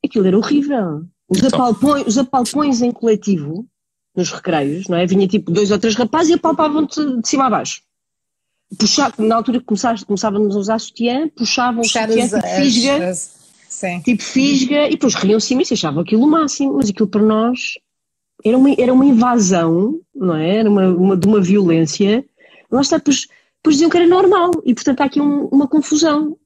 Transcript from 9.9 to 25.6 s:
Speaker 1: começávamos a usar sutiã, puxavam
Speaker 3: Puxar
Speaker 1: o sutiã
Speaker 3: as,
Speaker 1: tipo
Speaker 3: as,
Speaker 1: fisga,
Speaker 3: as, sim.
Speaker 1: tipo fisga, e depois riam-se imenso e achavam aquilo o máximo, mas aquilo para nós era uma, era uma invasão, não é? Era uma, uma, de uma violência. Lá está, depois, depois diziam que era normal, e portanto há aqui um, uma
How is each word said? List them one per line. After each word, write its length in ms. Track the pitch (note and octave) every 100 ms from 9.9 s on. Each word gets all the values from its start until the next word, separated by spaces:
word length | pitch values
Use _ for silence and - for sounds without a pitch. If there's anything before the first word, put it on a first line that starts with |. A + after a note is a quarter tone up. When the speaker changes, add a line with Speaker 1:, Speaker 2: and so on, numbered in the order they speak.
| A3+ -
Speaker 1:
começávamos 500 | G3 A3 G3+ G#3+ G3+
a 40 |
usar 200 | G3 A3
sutiã, 500 | - - A#3 B3+ D#4 -
puxavam 460 | A#3 - B3 A#3
Speaker 3:
Puxar 280 | A3+ A#3 A3
Speaker 1:
o 20 |
sutiã 120 | A3+ -
Speaker 3:
as, 60 |
Speaker 1:
tipo 140 | G#3 -
Speaker 3:
as, 100 | F3+
Speaker 1:
fisga, 540 | C#4 A3+ C4 C#4+ F4
Speaker 3:
as, 220 | F3 - - _ _ _
sim. 300 | - F#3+ F3
Speaker 1:
tipo 220 | B3 A#3
fisga, 640 | - C4 C#4 C#4 B3+ - D4
e 40 |
depois 220 | D#4 C4 -
riam-se 380 | F#3+ G#3+ -
imenso 200 | B3 F#4
e 20 | A3+
achavam 260 | D#3+ C#3+
aquilo 220 | F3 A3
o 40 | C#4+
máximo, 440 | D#4+ D4 - C#4
mas 160 | C#4+ A3+
aquilo 180 | G3 G#3+
para 140 | G#3
nós 520 | G#3+ G#3+ A3+ B3 - - _ _ _ _ _ _
era 140 | G#3+ B3+
uma, 120 | C4+ C4+
era 160 | B3
uma 120 | B3+ C#4+
invasão, 920 | A#3 B3 A#3+ F#3 F#3 E3 E3+ G#3+ D#4+ _ C#4+
não 200 | F#3 D#3
é? 220 | D#3+ G#3
Era 120 | A3
uma, 180 | G#3 F#3+
uma, 280 | F3+ F#3 F#3+
de 100 | F#3+
uma 120 | G#3+
violência. 840 | F3+ G3+ F3+ E3 D#3+ - G3+ A3+ - _ _ - _
Lá 100 | B3
está, 160 | C#4+ E4
depois, 300 | - C4+ - _ _ _
depois 180 | D#4 C#4+
diziam 140 | E4
que 80 | F4
era 100 | F4
normal, 440 | F4+ F#4 F#4+ F4 E4 -
e 80 |
portanto 280 | A3+ - C4
há 40 | C#4
aqui 160 | D4
um, 240 | C#4+ C#4+ -
uma 220 | C4+